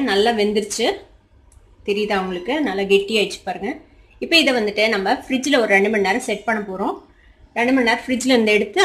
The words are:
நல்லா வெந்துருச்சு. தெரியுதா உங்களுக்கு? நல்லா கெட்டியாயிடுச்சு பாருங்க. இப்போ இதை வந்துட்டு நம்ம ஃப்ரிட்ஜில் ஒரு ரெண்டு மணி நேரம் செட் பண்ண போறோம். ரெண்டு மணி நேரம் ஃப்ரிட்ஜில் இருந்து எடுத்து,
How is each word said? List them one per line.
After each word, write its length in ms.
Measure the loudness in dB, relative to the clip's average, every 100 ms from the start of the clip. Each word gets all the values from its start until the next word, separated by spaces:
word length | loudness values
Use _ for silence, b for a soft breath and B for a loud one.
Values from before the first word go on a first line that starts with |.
| 0
நல்லா 200 | 2 2 2
வெந்துருச்சு. 440 | 0 0 -4 -2 -4 -4 -10 _ _ _ _ -20 _ -10 -6
தெரியுதா 300 | -4 -2 -2
உங்களுக்கு? 320 | -2 -6 -4 -4 -2
நல்லா 160 | -2 2
கெட்டியாயிடுச்சு 480 | 2 2 0 -2 -4 -8
பாருங்க. 240 | -6 -8 -8 b b b b
இப்போ 100 | 0 2
இதை 100 | 4 2
வந்துட்டு 260 | 0 0 0
நம்ம 220 | 0 0 -2
ஃப்ரிட்ஜில் 360 | -2 -4 0 0
ஒரு 80 | 2 2
ரெண்டு 120 | 2
மணி 140 | 0 0
நேரம் 200 | -2 -4
செட் 180 | -4 -4
பண்ண 140 | -4 -6
போறோம். 260 | -6 -4 -6 -12 b b b -10 -2
ரெண்டு 140 | 2
மணி 140 | 2 2
நேரம் 140 | 0
ஃப்ரிட்ஜில் 300 | -2 -2 2
இருந்து 200 | 2 4 2
எடுத்து, 200 | 2 2